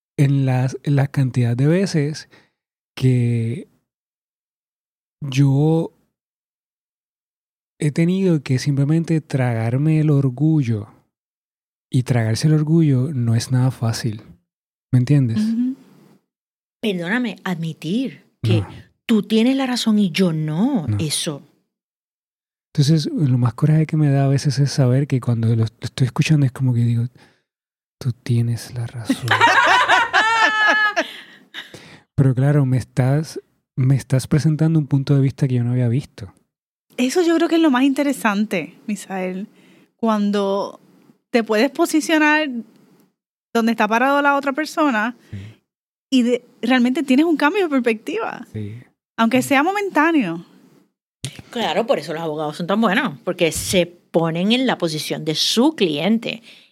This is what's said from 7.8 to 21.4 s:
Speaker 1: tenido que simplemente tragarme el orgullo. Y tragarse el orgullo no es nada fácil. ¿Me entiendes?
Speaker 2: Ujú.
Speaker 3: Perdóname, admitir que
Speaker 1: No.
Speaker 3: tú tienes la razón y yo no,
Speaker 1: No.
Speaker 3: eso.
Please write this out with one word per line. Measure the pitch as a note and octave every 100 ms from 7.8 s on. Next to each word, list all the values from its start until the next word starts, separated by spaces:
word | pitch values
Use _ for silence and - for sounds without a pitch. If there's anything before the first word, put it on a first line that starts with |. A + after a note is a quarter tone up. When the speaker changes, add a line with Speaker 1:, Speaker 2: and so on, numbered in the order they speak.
| D#3
Speaker 1:
tenido | D3+ E3+ F#3+ F#3+ D#3+
que | - B2+
simplemente | C#3+ C#3 C#3 E3 D#3+ D#3+
tragarme | - C3+ B2 A2+ A2+ B2+ D#3 D#3
el | D#3
orgullo. | C#3 C3+ B2 D#3 D#3 A#2 A2 G#2 - _ _ _ _ _ _ _ _ _
Y | C3
tragarse | A#2+ B2 A2 A2+ D#3
el |
orgullo | D3+ D3+ E3 D3+ B2+ C3+
no | C3 A#2 A#2
es | -
nada | B2+ B2+
fácil. | - A2+ A2+ A#2+ G#2+ - - _ _ _ _ _
¿Me | B2+
entiendes? | B2+ C#3+ B2 A#2
Speaker 2:
Ujú. | A3 A3+ B3+ C4+ _ _ _ _ _ _ _ _ _ _
Speaker 3:
Perdóname, | A3+ F#3 E3+ A#3+ A#3 F#3
admitir | F#3 E3 D#3+ D3 D3+ A3 B3 C#3 _ _
que | A2 A2
Speaker 1:
No. | F#2 - - _ -
Speaker 3:
tú | A3
tienes | - A3 A#3+ C4+
la | C4
razón | A#3+ A3+ G#3
y | G3
yo | D#3 F#3
no, | D#3+ D#3 D#3 B3+ B3+ B2+
Speaker 1:
No. | G2+
Speaker 3:
eso. | D3+ - E3+ C#3+